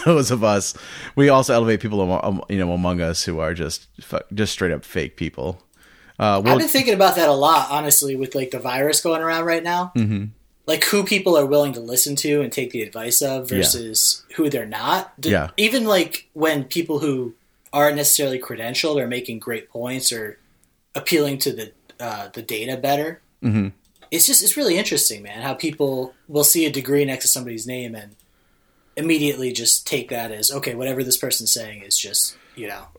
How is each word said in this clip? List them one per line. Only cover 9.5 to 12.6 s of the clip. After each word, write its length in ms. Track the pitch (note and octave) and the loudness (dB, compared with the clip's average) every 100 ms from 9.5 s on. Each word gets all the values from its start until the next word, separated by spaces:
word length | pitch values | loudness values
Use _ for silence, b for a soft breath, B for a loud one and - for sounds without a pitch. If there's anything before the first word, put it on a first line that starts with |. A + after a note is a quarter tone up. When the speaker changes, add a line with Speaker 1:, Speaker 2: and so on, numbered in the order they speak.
| E3 | -2
Speaker 2:
now. 280 | E3+ F3 F3+ A#2+ | 0 -2 -2 -2
Speaker 1:
Mm-hmm. 300 | G#2+ G#2 G#2+ - _ _ - | -2 -2 -6 -12 _ _ -2
Speaker 2:
Like, 160 | D#3 - | 0 2
who 180 | G3+ | 2
people 320 | G3 G3+ F#3+ D#3+ | 2 0 4 4
are 80 | C3+ | 4
willing 280 | D3 C#3+ | 4 2
to 60 | A#2 | -2
listen 360 | A#2 B2 D3 C#3 | -4 0 0 0
to 240 | D3+ D3 | 0 0
and 100 | B2+ | 0
take 180 | C3+ | -4